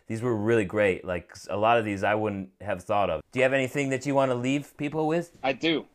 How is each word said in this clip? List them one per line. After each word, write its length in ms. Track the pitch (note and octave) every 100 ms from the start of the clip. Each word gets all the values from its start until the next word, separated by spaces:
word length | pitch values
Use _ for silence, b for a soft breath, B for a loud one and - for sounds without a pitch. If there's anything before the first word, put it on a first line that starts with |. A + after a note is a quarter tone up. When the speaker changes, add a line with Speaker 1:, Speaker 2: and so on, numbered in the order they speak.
| _
Speaker 1:
These 160 | A2
were 120 | B2 A2
really 300 | G#2 A#2 G2
great. 400 | G#2 G#2 F2 F2+
Like, 240 | F2+ -
s-, 160 | - -
a 60 | G2
lot 220 | A2 A#2+
of 80 | G#2+
these 180 | G2
I 120 | G2+ G#2+
wouldn't 340 | G#2+ G2 F#2+ _
have 240 | F#2+ F#2+
thought 260 | - G#2 F#2+
of. 120 | D#2 -
Do 80 | B2+
you 40 |
have 100 | C3
anything 360 | C3+ B2+ C#3+ C3+
that 160 | C3 C#3+
you 100 | C#3
wanna 200 | C3+ B2
leave 400 | B2+ C#3+ C3+ -
people 320 | D3 D#3 D#3
with? 300 | E3 E3 -
Speaker 2:
I 100 | C3+
do. 320 | B2+ D#3+ D3+ -